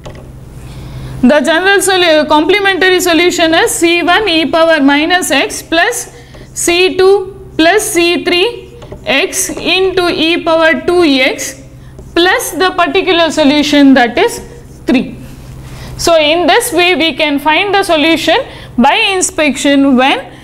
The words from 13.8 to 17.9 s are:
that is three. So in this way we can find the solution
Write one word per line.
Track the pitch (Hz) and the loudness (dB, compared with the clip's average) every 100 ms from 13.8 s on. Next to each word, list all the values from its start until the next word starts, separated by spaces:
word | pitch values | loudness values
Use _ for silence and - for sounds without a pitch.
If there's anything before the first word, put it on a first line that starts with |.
| 277 | 6
that | 262 240 - | 6 2 0
is | 466 - - - - - - | -2 -2 -14 -18 -20 -10 -2
three. | 247 - - - - - - - - - - | -2 -2 -10 -18 -18 -18 -18 -16 -16 -14 -6
So | - 330 | 0 2
in | 294 339 330 | 2 2 2
this | 427 480 | 0 0
way | 330 349 | 0 2
we | 320 320 | 2 0
can | - 302 285 | -2 -2 -2
find | 311 320 403 | 0 0 0
the | 392 | 0
solution | 381 | 0